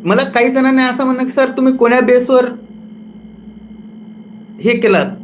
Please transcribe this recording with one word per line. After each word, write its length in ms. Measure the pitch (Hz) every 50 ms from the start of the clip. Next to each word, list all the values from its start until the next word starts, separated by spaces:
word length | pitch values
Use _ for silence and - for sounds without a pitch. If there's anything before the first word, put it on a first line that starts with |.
| -
मला 180 | 170 202 240 269
काही 280 | - - 240 240 262
जणांनी 320 | 262 269 262 262 262 262 254
असं 220 | 254 247 269 269
म्हणणं 200 | 262 254 254 254
की, 60 | 254
"सर, 180 | - 277 262 262
तुम्ही 280 | 262 269 262 262 262
कोण्या 240 | 254 240 233 247 254
बेसवर 440 | 226 233 247 247 247 - 262 254 247 247 240 - - - - - - - - - - - - - - - - - - - - - - - - - - - - - - - - - - - - - - - - -
हे 160 | 151 226 240
केलात, 300 | 226 - 208 190 165 139 - - -